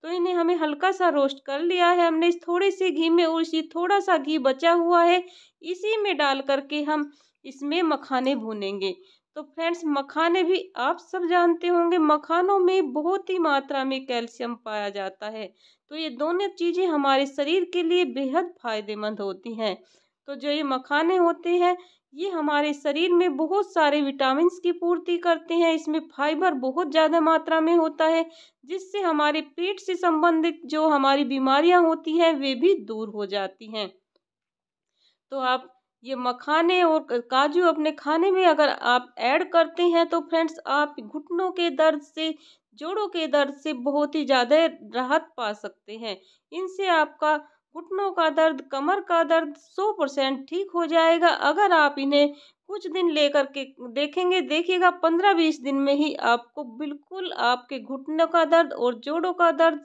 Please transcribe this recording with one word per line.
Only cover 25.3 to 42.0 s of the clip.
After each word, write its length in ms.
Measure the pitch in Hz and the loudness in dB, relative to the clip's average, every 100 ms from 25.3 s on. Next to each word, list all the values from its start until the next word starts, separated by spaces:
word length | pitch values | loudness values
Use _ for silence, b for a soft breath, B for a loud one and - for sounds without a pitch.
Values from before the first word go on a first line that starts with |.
| 330 330 | -2 0
हैं, 200 | 339 339 | 0 2
इसमें 260 | 320 320 311 311 | 0 -2 -6 -6
फाइबर 440 | - 285 311 370 285 | -4 -4 0 0 0
बहुत 360 | 254 262 349 | -4 -4 0
ज़्यादा 280 | 311 311 330 | 2 4 4
मात्रा 380 | 320 320 320 320 | 4 2 2 0
में 120 | 320 339 | 4 2
होता 300 | 320 311 320 | 2 2 2
है, 200 | 330 330 B B B 262 | 2 -2 B B B -10
जिससे 360 | 370 381 403 | -10 -8 -4
हमारे 400 | 370 302 294 302 302 | -2 2 2 0 -6
पेट 300 | - 349 392 | -6 -6 -6
से 160 | - 359 | -6 -2
संबंधित 680 | 370 311 339 320 330 320 247 | 0 2 2 2 0 -2 -6
जो 220 | 302 311 | 0 2
हमारी 360 | 285 269 277 269 | 4 4 2 0
बीमारियां 580 | 269 262 269 330 359 | 0 2 4 6 6
होती 340 | 330 320 320 320 | 4 2 -2 2
हैं 160 | 330 302 | 2 2
वे 180 | 269 254 | -2 2
भी 180 | 339 359 | 2 2
दूर 260 | 208 220 220 | -2 -10 -8
हो 160 | 208 202 | -8 -6
जाती 460 | 202 190 190 220 | -4 -6 -10 -14
हैं। 160 | 220 190 _ _ _ _ _ _ _ _ _ _ _ _ _ _ | -10 -10 _ _ _ _ _ _ _ _ _ _ _ _ _ _
तो 80 | 269 | -4
आप 260 | 254 254 262 _ _ _ | -2 -2 -4 _ _ _
ये 120 | 233 262 | -10 -4
मखाने 640 | 247 247 - 302 339 359 | -4 -4 0 2 4 4
और 160 | 349 311 | 4 2
क-, 200 | - 240 | 0 -6
काजू 420 | 240 254 285 320 359 | 0 0 2 4 2
अपने 260 | 311 302 | 2 -2
खाने 380 | 302 277 320 381 | -2 -2 2 2
में 140 | 370 359 | 4 4
अगर 240 | 302 294 | 4 2
आप 440 | - - 247 247 - | 2 0 0 -2 -4
ऐड 300 | 240 302 370 | 0 0 2
करते 320 | 330 330 330 349 | 2 0 2 2
हैं 200 | 339 330 | 4 2
तो 120 | 339 | 0
फ्रेंड्स, 340 | 320 330 330 320 | -2 -2 -2 -4
आप 360 | - 277 294 294 | -2 0 0 -4
घुटनों 500 | 214 302 302 349 370 | -12 -12 -6 -2 -2
के 180 | 370 339 | 0 -2
दर्द 300 | 262 311 302 | 2 2 2